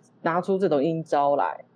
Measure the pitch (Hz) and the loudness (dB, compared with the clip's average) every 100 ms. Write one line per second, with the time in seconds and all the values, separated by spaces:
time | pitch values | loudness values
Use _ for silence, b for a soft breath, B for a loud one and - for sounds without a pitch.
0 | _ _ 170 170 180 190 190 147 156 165 | _ _ -2 -2 0 0 2 2 0 -2
1 | 160 147 143 143 85 - - | -2 0 2 0 -2 -6 -16